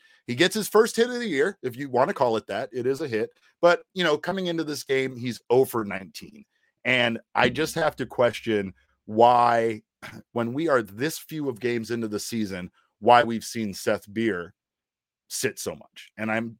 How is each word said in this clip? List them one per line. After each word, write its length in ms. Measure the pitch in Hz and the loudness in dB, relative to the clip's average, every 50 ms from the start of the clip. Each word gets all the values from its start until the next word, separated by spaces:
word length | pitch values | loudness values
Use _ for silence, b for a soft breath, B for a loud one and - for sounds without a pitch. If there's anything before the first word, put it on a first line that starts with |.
| b b b b b - | b b b b b -10
He 80 | 123 | 0
gets 180 | 123 170 185 - | 2 2 2 2
his 140 | 214 202 - | -2 -6 2
first 280 | - 208 220 214 - | 4 4 4 4 2
hit 140 | - 233 247 | 0 0 0
of 60 | 247 | 0
the 120 | 240 240 220 | -4 -4 -2
year, 300 | 156 135 143 196 202 _ - | 0 0 0 0 -2 _ -10
if 120 | 127 110 | -10 -8
you 140 | 123 143 139 | -8 -10 -2
wanna 240 | 123 120 131 165 202 | 2 2 2 2 2
call 220 | - 135 120 113 | 0 0 2 2
it 100 | 110 - | 0 -2
that. 240 | - 101 104 131 - | -4 -6 -6 -6 -6
It 140 | - 127 117 | -6 -4 -2
is 160 | 127 139 135 | -2 -2 -2
a 60 | 160 139 | -4 -4
hit. 240 | 113 107 117 117 b b b b b b | -2 -2 -2 -4 b b b b b b
But, 240 | - 175 175 170 - _ _ | 4 4 4 4 0 _ _
you 80 | 185 180 | -2 2
know, 140 | 165 151 151 | 2 2 0
coming 280 | - 175 185 196 185 175 | 0 -4 -4 -4 -4 -4
into 180 | 170 165 160 | -4 -4 -4
this 180 | 151 147 131 - | -4 -6 -8 -4
game, 320 | - 135 135 131 131 131 | -2 0 0 0 -2 -6
he's 260 | 120 120 127 110 - _ _ | -6 -6 -6 -8 -8 _ _
oh 160 | 120 131 131 | 4 4 4
for 180 | 127 - 117 107 | 4 0 -4 -4
nineteen. 640 | 101 95 95 98 82 _ - - - - 71 69 _ _ _ _ _ _ _ _ | -4 -6 -8 -10 -14 _ -20 -20 -20 -20 -20 -20 _ _ _ _ _ _ _ _
And 360 | 120 127 127 120 117 117 113 - _ _ | 0 2 2 2 0 0 -4 -8 _ _
I 160 | 107 120 127 | 0 0 2
just 240 | 123 127 156 156 - | 2 -2 -4 -4 -2
have 200 | 165 160 151 - | -2 -2 -2 -2
to 100 | - 131 | -2 -8
question 680 | 117 - - 123 120 107 - - 113 110 104 101 98 92 _ _ _ _ _ _ | -8 0 2 2 2 2 -2 -4 -2 -2 -2 -2 -4 -10 _ _ _ _ _ _
why, 760 | - 107 110 117 120 123 120 120 120 117 117 113 113 110 107 - _ _ _ - | -6 4 6 6 8 8 6 6 4 4 2 2 0 -2 -4 -12 _ _ _ -20
<clears throat> 300 | - - 110 _ _ _ | -18 -18 -20 _ _ _
when 200 | 120 117 117 123 | -4 -4 -2 -2
we 140 | 139 165 160 | -2 0 2
are 160 | 170 123 113 | 2 2 2
this 340 | 95 98 107 131 160 160 - | -2 -6 -6 -4 -4 -4 -8
few 300 | - - 160 156 147 139 | -12 -10 -8 -6 -6 -6
of 120 | 120 101 | -6 -4
games 280 | 120 120 120 120 113 107 | -4 -2 -2 -2 -4 -4
into 200 | 120 120 113 110 | -6 -6 -4 -6
the 100 | 104 101 | -6 -6
season, 500 | - - - 113 107 95 95 90 90 90 _ _ _ _ _ _ | -6 -6 -4 -4 -4 -4 -6 -8 -10 -12 _ _ _ _ _ _
why 240 | 104 113 120 123 117 | 6 8 8 8 8
we've 200 | 113 117 110 - | 4 -2 -6 -6
seen 300 | - - 117 110 101 92 | -8 -8 -6 -6 -6 -8
Seth 400 | - - 120 107 98 - 107 101 | -6 -2 -2 -2 -2 -4 -8 -6
Beer 400 | 110 113 110 98 87 85 87 _ _ _ _ _ _ _ _ _ _ _ _ _ _ _ _ | -4 -2 -2 -2 -4 -8 -12 _ _ _ _ _ _ _ _ _ _ _ _ _ _ _ _
sit 300 | - - - 127 - - | -10 -6 -6 -6 -6 -6
so 180 | - 101 82 | -10 -10 -10
much. 360 | - - _ _ - - _ _ - | -12 -16 _ _ -20 -20 _ _ -10
And 140 | 110 110 | -6 -4
I'm 280 | 110 113 117 117 113 | -4 -4 -4 -6 -12